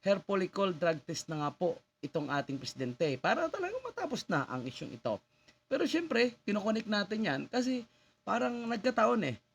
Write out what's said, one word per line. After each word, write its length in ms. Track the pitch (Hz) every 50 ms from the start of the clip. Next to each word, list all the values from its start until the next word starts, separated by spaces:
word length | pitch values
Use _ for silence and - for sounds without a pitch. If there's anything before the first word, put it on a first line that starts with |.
| -
hair 160 | 196 202 196
follicle 560 | - - 202 190 185 - - 190 196 190 180
drug 240 | 143 175 170 165 147 -
test 240 | - 160 - - -
na 160 | 160 151 147
nga 20 | 147 -
po 240 | _ 180 170 170 - _ _ _ _ -
itong 240 | 139 - 165 147
ating 320 | 131 139 143 - - 135 131
presidente 560 | 131 - - - 131 123 123 - 170 151 135
para 320 | 127 - 175 226 320 339
talagang 320 | 320 - 403 359 370 440 523 508
matapos 420 | 480 - - 392 302 254 - -
na 160 | - 180 143 135 -
ang 160 | 123 127 120
isyong 240 | 131 - - 151 -
ito. 300 | - 110 _ 120 107 95 _ _ _ _ _ - _ _ _ _
Pero 160 | 269 285 330
syempre, 480 | - - 330 339 320 - 233 240 247 233 _ _
kinokonek 460 | - 202 208 190 220 220 226 220 208
natin 300 | 214 208 196 - 214 220
yan 200 | 220 170 135 135 143
kasi 400 | - - 254 247 254 262 247 226 _ _ _ _ _ _ _ _
parang 400 | - 214 240 247 247 240 240 233
nagkataon 560 | 233 233 220 - 262 226 - 220 226 247 226 170 135
eh 60 | 117 - _ _